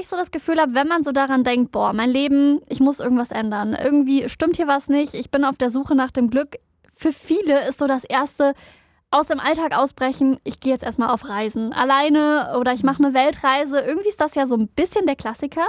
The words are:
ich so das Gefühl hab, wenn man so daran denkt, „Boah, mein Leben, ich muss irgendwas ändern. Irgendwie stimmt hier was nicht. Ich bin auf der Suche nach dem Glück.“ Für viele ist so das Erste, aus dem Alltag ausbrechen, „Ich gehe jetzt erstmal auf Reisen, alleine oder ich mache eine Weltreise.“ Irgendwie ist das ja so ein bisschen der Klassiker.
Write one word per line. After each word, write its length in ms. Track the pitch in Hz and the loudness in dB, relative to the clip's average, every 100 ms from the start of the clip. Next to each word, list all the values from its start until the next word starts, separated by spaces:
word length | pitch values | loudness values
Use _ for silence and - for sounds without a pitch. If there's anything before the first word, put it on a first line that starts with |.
ich 80 | - | -6
so 80 | 359 | -6
das 140 | 349 | -6
Gefühl 300 | 311 - 320 | -6 -2 0
hab, 140 | 294 | 2
wenn 140 | 247 302 | 2 0
man 140 | 339 | 0
so 100 | 285 | 0
daran 320 | 269 269 262 | 0 0 2
denkt, 280 | 247 247 240 | 2 0 0
„Boah, 200 | 214 208 | 0 -2
mein 180 | 214 240 | 0 0
Leben, 500 | 262 285 277 285 294 - | 0 2 2 4 2 -2
ich 120 | 254 | 2
muss 200 | 269 277 | 2 2
irgendwas 300 | 247 247 240 | 0 0 -2
ändern. 440 | 220 220 208 214 | -4 -4 -4 -4
Irgendwie 540 | - 269 294 269 269 254 | -2 2 2 2 0 0
stimmt 280 | - 320 339 | -2 0 0
hier 100 | 302 | 0
was 200 | 277 - | 0 0
nicht. 260 | 285 294 | 0 0
Ich 160 | - 262 | -6 -4
bin 140 | 277 | -2
auf 120 | 277 269 | 0 0
der 140 | 247 | -2
Suche 240 | 254 277 | -2 0
nach 160 | 269 254 | 2 2
dem 200 | 262 240 | 0 0
Glück.“ 260 | 254 294 - _ _ _ | 0 -4 -10 _ _ _
Für 180 | - 320 | -4 -4
viele 540 | 277 - 339 339 277 254 | -2 -2 0 2 2 0
ist 100 | - | -2
so 80 | 285 | -2
das 180 | 262 | -2
Erste, 500 | - 262 285 - 277 277 - _ _ _ - | -2 -2 -2 0 0 0 -12 _ _ _ -2
aus 140 | 285 302 | 0 0
dem 140 | 285 | -2
Alltag 360 | 277 320 320 - | -2 0 0 0
ausbrechen, 640 | 269 - 262 269 269 262 | 0 -2 -4 0 0 0
„Ich 160 | - - | -4 -6
gehe 120 | 262 | -2
jetzt 120 | 247 | -2
erstmal 260 | - 226 226 | -4 -4 -2
auf 180 | 240 - | -2 -4
Reisen, 440 | 202 220 220 220 | -6 -4 -4 -4
alleine 840 | - 254 269 302 302 302 302 - 247 | -2 2 2 4 4 4 0 0 -2
oder 120 | 247 | 0
ich 120 | 254 | 0
mache 180 | 262 269 | 0 2
eine 120 | 277 | 2
Weltreise.“ 640 | 262 285 294 277 269 294 277 | 4 2 2 0 0 0 -2
Irgendwie 280 | 254 320 415 | -2 -4 -4
ist 120 | - | -2
das 140 | 302 | -2
ja 120 | 285 262 | 0 0
so 100 | 233 | 0
ein 120 | 214 | -2
bisschen 380 | - 370 427 349 | -2 -2 0 0
der 100 | 277 | -2
Klassiker. 500 | 220 226 285 320 | -6 -8 -6 -4